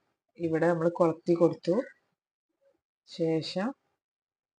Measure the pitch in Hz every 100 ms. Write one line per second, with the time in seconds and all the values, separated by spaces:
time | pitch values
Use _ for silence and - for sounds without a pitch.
0 | _ _ _ - 170 160 165 165 170 170
1 | 170 160 - 170 165 160 - 202 - _
2 | _ _ _ _ _ _ _ _ _ _
3 | _ - 165 160 156 185 220 - _ _
4 | _ _ _ _ _